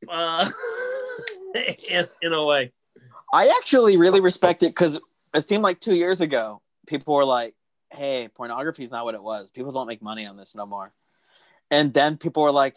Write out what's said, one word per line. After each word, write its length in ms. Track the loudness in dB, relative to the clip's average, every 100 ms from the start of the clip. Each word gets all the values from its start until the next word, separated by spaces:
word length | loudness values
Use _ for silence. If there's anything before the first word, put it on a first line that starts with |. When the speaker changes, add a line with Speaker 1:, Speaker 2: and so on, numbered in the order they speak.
| -10
Speaker 1:
uh, 400 | -6 -4 0 -2 -4 -10 -8 -8 -8 -10 -12 -14 -14 -10
<laughs> 340 | -6 -6 -8 -4
in, 160 | -2 -2 _
in 100 | -4
a 120 | -2
way. 280 | 2 0 0 -10 _ _ _ -20 0
Speaker 2:
I 160 | 4 4 4
actually 360 | 4 4 6 6
really 240 | 6 6
respect 420 | 4 2 2 2
it 120 | 0
'cause 240 | 2 0 0 -12 _ _
it 80 | -4
seemed 180 | 0 0
like 160 | 0 -2
two 140 | 0
years 260 | 0 2 0
ago, 420 | 0 -2 -4 -10 _ _ -10
people 260 | -8 0
were 100 | 2
like, 300 | 2 2 -2 -10 _ _ _
"Hey, 380 | -10 -6 -6 -6
pornography 480 | -12 -10 -6 -6 -8
is 80 | -10
not 140 | -8
what 100 | -8
it 80 | -8
was. 280 | -10 -10 -12
People 180 | -14 -8
don't 160 | -8 -8
make 160 | -10
money 240 | -12 -12 -14
on 100 | -16
this 180 | -20 -16
no 100 | -12
more." 260 | -12 -14 _ _ _ _ _ _ _ _
And 240 | 0 2
then 220 | 2 0 -2
people 260 | -6 0
were 80 | 2
like, 260 | 2 0